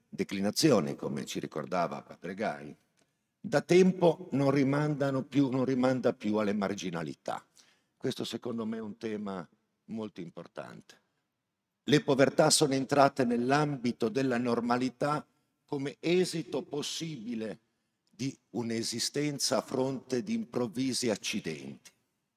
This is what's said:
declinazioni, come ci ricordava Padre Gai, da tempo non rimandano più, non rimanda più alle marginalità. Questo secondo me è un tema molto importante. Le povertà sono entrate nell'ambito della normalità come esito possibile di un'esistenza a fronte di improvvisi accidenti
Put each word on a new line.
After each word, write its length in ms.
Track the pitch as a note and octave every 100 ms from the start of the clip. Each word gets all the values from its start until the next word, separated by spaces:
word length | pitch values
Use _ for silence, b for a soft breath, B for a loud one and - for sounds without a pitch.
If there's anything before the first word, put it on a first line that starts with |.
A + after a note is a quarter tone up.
| _
declinazioni, 880 | - F#2+ G2 G2+ - D#3 A2 C#2+ C#2
come 300 | C#2+ C#2+ -
ci 120 | F#2
ricordava 640 | - D#2 C2+ F2+ E2 C#2+
Padre 320 | - D#2 E2+
Gai, 420 | G2 G2+ D2 D2 - _ _ _ _ _ _
da 220 | G2+ C#3+
tempo 680 | - F3+ F#3 F#3 E3+ D3+ F#3
non 180 | C3 C#3
rimandano 720 | C#3 C3 C#3+ D3+ C#3+ C#3 C3+
più, 280 | - C3+ C3+
non 160 | C3 B2
rimanda 480 | C3 B2+ B2+ A#2+
più 220 | - G#2+ G#2+
alle 180 | G#2
marginalità. 920 | G#2 F#2+ G2 F#2 E2+ D#2 C2 - G#1+ - b b b b
Questo 300 | _ C3+ -
secondo 400 | A#2 A#2 A#2+ A#2
me 140 | A2 A2+
è 20 |
un 160 | G#2+ F#2
tema 500 | A2+ G#2 G#2 F#2+ D#2+ _ _ _ -
molto 340 | A2 G#2+ -
importante. 800 | E2+ E2+ E2 - B1 A1+ - - _ _ _ _ _ _ _ _
Le 200 | - D3
povertà 460 | - C3 C3 - D#3
sono 240 | - D3+
entrate 540 | C3+ C3 C#3 C#3 - B2
nell'ambito 840 | A#2+ B2 C#3+ D3+ C#3 A#2+ - A2+
della 300 | A2 C3+ A#2+
normalità 880 | B2 A#2 A#2+ B2 B2+ - D3 D3 - _ _ _ _
come 320 | C#3+ C#3 -
esito 640 | D#3 F3+ F3 E3 - C3+
possibile 1000 | - D3 - - E3 D3 G#2+ A2+ G#2+ F2+ _ _ _ _ _
di 260 | - C3+ - _
un'esistenza 1080 | - A#2 A2+ A2 A#2 - C#3+ D3 C#3+ - A#2+
a 20 |
fronte 640 | - B2+ C3 C3+ - B2
di 100 | G#2+
improvvisi 800 | A2+ G#2+ A#2+ A#2+ A2 C3 A#2 A#2
accidenti 840 | G2+ - A2 E2 D2+ C2+ C2+ - _ _ _ _